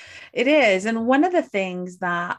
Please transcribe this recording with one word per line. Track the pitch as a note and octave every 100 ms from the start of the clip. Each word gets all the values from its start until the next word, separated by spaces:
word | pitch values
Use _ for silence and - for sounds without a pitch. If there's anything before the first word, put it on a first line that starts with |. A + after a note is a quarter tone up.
| - - -
It | - B3
is. | D4+ A#3 F#3+
And | G3+ A3+ A#3
one | C4
of | F4+
the | F4+
things | - G3+ F#3 F3+ F3+ F3+
that | F3+ F3 F3